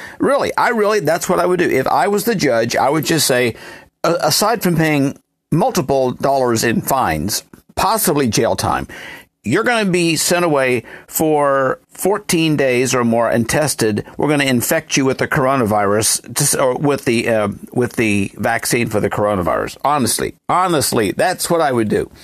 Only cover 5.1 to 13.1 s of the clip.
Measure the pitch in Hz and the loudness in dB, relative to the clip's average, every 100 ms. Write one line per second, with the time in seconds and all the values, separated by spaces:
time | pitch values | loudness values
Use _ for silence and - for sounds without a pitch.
5.1 | - _ _ - 151 254 247 131 135 123 | -4 _ _ -2 0 2 0 0 0 0
6.1 | - 139 139 123 113 117 104 - 135 98 | 0 0 2 2 2 0 0 0 0 0
7.1 | 78 95 - - - _ - 185 220 190 | -2 -2 -6 -10 -20 _ -2 0 0 0
8.1 | 147 123 147 104 - 92 67 67 - - | 0 0 0 0 0 -2 -4 -6 -16 -18
9.1 | - - _ 101 175 233 226 196 175 165 | -20 -20 _ -2 0 0 0 0 0 0
10.1 | 160 - 175 175 143 131 123 - - - | 0 0 0 2 2 2 0 -4 -20 -10
11.1 | - 156 151 143 135 131 - _ - 190 | -2 0 2 2 2 0 -4 _ -4 -2
12.1 | 208 - 170 160 143 135 123 127 127 117 | -2 -2 0 2 2 2 2 2 0 2